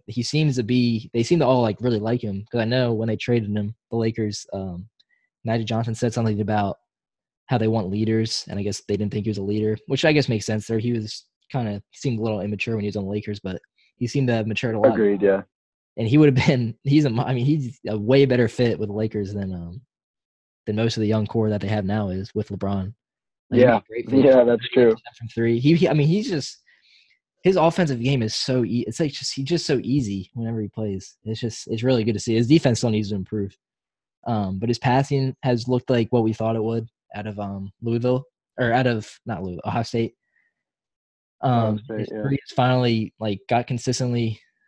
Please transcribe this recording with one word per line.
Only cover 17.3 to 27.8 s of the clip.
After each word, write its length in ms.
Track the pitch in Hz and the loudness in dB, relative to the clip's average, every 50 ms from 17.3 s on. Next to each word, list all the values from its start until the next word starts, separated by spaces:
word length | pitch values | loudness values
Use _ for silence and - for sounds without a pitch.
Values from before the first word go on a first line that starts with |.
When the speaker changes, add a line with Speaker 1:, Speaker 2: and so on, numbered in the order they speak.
| 127 | -2
Speaker 1:
mean, 120 | 120 120 | 0 0
he's 340 | 139 156 160 131 120 - _ - - | 0 0 0 -2 -6 -10 _ -8 -6
a 100 | 107 107 | -4 -2
way 280 | 101 107 131 139 139 | 2 4 6 6 6
better 220 | 131 127 123 123 107 | 6 6 4 4 2
fit 320 | - - 123 120 104 - | 2 0 0 0 0 -2
with 100 | 107 101 | -4 -4
the 60 | 101 | -4
Lakers 380 | 107 110 110 - 107 101 95 107 | -4 -4 -4 -2 -4 -6 -4 -6
than, 200 | 104 98 95 92 | -6 -6 -6 -6
um, 280 | 87 85 85 87 127 - _ _ _ _ _ _ _ _ _ _ _ _ _ _ _ - | -8 -10 -12 -14 -16 -18 _ _ _ _ _ _ _ _ _ _ _ _ _ _ _ -8
than 100 | - 104 | -4 -2
most 220 | 107 113 113 - 113 | 0 0 0 0 0
of 40 | |
the 60 | 110 104 | 0 0
young 180 | 110 110 107 104 | 2 0 0 0
core 220 | - 117 110 107 | 0 0 0 0
that 120 | 104 101 | 0 -2
they 60 | 95 98 | -2 -2
have 180 | 107 107 98 | -2 -2 -2
now 240 | 95 101 110 104 98 | -2 -2 -2 -2 -2
is 240 | 90 95 98 - - | -4 -6 -8 -8 -6
with 140 | 107 104 - | -6 -6 -6
LeBron. 440 | 98 92 - 98 101 98 92 98 - _ _ _ _ _ _ _ _ _ _ - | -6 -6 -4 -4 -4 -4 -4 -6 -10 _ _ _ _ _ _ _ _ _ _ -2
Like, 20 | |
he'd 40 | 127 123 | 4 6
be 20 | |
a 40 | 123 | 6
Speaker 2:
Yeah. 160 | 123 117 104 - - | 6 6 4 0 -4
Speaker 1:
great 220 | 110 120 117 110 | -10 -8 -4 0
fit. 160 | 127 135 131 | 4 6 6
Speaker 2:
Yeah, 180 | 139 131 127 120 | 8 8 8 6
that's 240 | 120 120 113 117 - | 6 4 0 0 0
true. 260 | - 131 123 117 110 - - - - - | 2 4 6 6 4 2 -2 -20 -20 -16
Speaker 1:
From 100 | 117 113 | -16 -10
three. 300 | - 113 117 117 117 117 | -4 -2 0 0 0 2
He, 160 | 123 147 165 | 4 4 4
he, 120 | 170 185 165 | 4 4 2
I 60 | 147 | 2
mean, 140 | 151 143 151 | 2 2 2
he's 220 | 170 208 220 277 | 2 2 0 -2
just, 280 | 190 143 123 - - _ _ _ _ _ _ _ _ _ _ _ _ _ _ _ _ _ - | -4 -4 -6 -8 -12 _ _ _ _ _ _ _ _ _ _ _ _ _ _ _ _ _ 0
his 120 | 180 190 | 2 4
offensive 460 | 180 160 170 165 - | 4 4 4 4 2